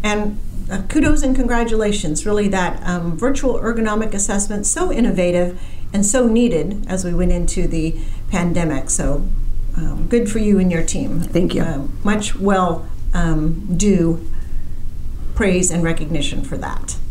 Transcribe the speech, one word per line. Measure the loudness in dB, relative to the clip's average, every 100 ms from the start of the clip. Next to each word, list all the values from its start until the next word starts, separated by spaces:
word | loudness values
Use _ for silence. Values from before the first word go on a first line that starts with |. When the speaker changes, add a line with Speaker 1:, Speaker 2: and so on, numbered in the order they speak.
Speaker 1:
And, | -2 -2 -2 -2 -4 -4 -4
uh, | -4
kudos | 0 2 4 4
and | 4
congratulations, | 2 2 0 2 2 0 -2 -2 -2
really, | 0 0 0
that, | 0 -2 -2 -2
um, | -2 -2 -2
virtual | 0 0 0 0
ergonomic | 0 0 0 0 -2
assessment, | -2 -2 -2 -2 -4 -4
so | -2 0
innovative | 2 2 2 0 2 0 -2 -6 -6 -4
and | 0 0
so | 2 4
needed | 4 2 0 -2 -4 -4
as | -4
we | -2
went | 0 2
into | 2 2 2 0
the | 0 -2 -2 -4 -4 -2
pandemic. | -2 0 0 0 -2 -2
So, | -2 0 2 2 2 2 2 2 2
um, | 0 0 2
good | 2 0
for | 0
you | 2 4
and | 4
your | 2
team. | 0 0 0 0
Speaker 2:
Thank | 0 0 0
you. | 0
Speaker 1:
Um, | 0 -2 -4 -2
much | 0 0 -2 0
well, | 2 2 0 -2 -4 -4 0
um, | 2 2 2 0 -2 -2 0
due | 2 4 2 0 0 -2 0 0 0 -2 -2 -2 -4 -4 -4
praise | 0 2 2 0
and | 0
recognition | 0 0 0 -2 0 -2
for | -4 -4
that. | -4 -4 -4 -4 -4